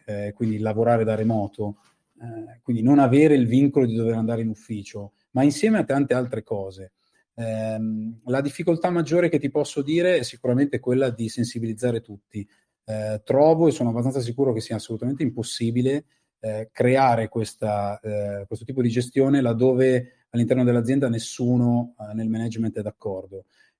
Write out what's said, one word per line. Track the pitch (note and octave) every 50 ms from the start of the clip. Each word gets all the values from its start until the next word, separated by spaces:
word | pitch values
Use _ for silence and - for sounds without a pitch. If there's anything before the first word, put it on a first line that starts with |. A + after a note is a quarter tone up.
| _
eh, | - G#2+ G2+ G#2 G#2 G2+
quindi | - A#2+ A2 G#2+ G#2
lavorare | A2 A2 G#2+ A2 A2+ A#2 A#2+ A2+ A2
da | A2 A2
remoto, | G#2+ A2 A2+ A#2 A2 G2+ G2 - - G#2+ G#2 G2+ - _ _ _ _ _ _ _ _
eh, | A#2+ A#2 A2+ A2 A2 A2+ A#2 -
quindi | _ - A#2+ A2
non | A2 B2+ C#3+ C#3+
avere | C#3 B2 B2+ C#3+ D#3 D#3 D3
il | C3+ B2
vincolo | A2 A#2 C3 C#3+ C#3 C#3 D3 B2+
di | A#2 A2+
dover | A2+ A2+ A2+ A2+
andare | A2+ A2+ A2 A#2 A2+
in | A2+ A2
ufficio, | G#2+ - - - A2+ G#2 G2 - - G#2 G2+ G2 - _ _ _
ma | - B2+ C3+
insieme | D3 C#3 - - A3 A3 G3+
a | A2+
tante | - C3+ C#3+ C#3 C#3 B2
altre | B2+ B2+ A#2+ - A2 -
cose. | - A2 G2+ G2 F#2+ F#2+ F#2+ F#2+ F#2 _ _ _ _ _ _ _ _ _
Ehm, | - A#2 A2+ A2 A2 A2 A2 A2 A2 A2 A2 A2 G#2+ G#2+ A2+ A#2 A2+ _
la | B2 B2+ C3+
difficoltà | C#3 C#3+ - - E3 F3 E3 E3 - F3+
maggiore | F3 E3+ D#3+ C#3 D#3+ F3 F3+ E3
che | E3+ D3
ti | C#3+ C#3
posso | - D3 D3 - - D3+
dire | C#3 C#3 D#3+ E3+ F3 F#3 F3+ D3+
è | B2
sicuramente | - - - - B2 B2 C3 C#3+ C#3+ - A#2+
quella | - B2 B2 C3 C3+ B2+
di | A#2 A2 A#2 A2
sensibilizzare | - A#2+ A#2 A#2+ - A#2 A2+ A2+ A2 G#2+ B2 B2 A2+ A2+
tutti. | A2 - G#2 G2 _ _ - G#2+ G2 - _ _ _ _ _ _ _
Eh, | - A2 G#2+ G#2+ G#2+ G#2+ G#2+ -
trovo | - C3 C3+ D3 D#3 D#3+ D#3+ E3+
e | D#3+
sono | - - B2 A#2+
abbastanza | A2 A#2+ A#2+ C3+ C3+ C#3
sicuro | A#2+ A#2 A#2 C3+ C#3 C3+ A2+
che | A2
sia | G#2+ - A2+
assolutamente | G#2 - - A#2 A2 A#2+ B2 C#3 C#3 D#3+
impossibile, | A#2+ - A#2+ A2 - - - A#2 A2+ A#2 B2 B2 C3 C#3 D3 - _ _ _ _ _ _ _
eh, | - A2 G#2+ G#2+ A2 -
creare | _ - B2 B2 B2+ C3+ C3+ C3 A#2+ A2+ A2 G#2+
questa, | - A#2 A2 - - - A2 G#2+ G#2 G2+ G2+ G2+ G#2 -
eh, | - A2 G#2 G#2 G2+ G2+ G2+ G2+ G2
questo | - - - -
tipo | - C3 C3
di | A#2+ A#2+
gestione | A#2 B2 A#2+ - - C3+ C3+ C3+ C#3+ C#3
laddove | B2+ A#2+ A2+ A2+ B2+ C3 B2+ B2+ C3 C3 B2+ B2 B2 - _ _ _ _
all'interno | - A#2+ A#2+ A#2+ C3 B2+ B2+
dell'azienda | B2 A#2+ A#2+ A2+ A#2 C3+ C#3 C#3+ A#2+
nessuno, | A#2 A2+ - - - - B2 A#2+ B2 A#2+ A#2+ A#2+ A#2+ A#2+ A#2+ A#2+ - -
eh, | A2 G#2 G#2+
nel | A2+ A2+ A2
management | A2+ A2+ A2+ A#2 A2+ A2+ A2+ G#2+ G2 A2
è |
d'accordo. | G2+ G#2+ - _ - G#2+ F#2+ F#2+ F#2 F#2 F#2+ F#2+ - _ _ _ _ _ _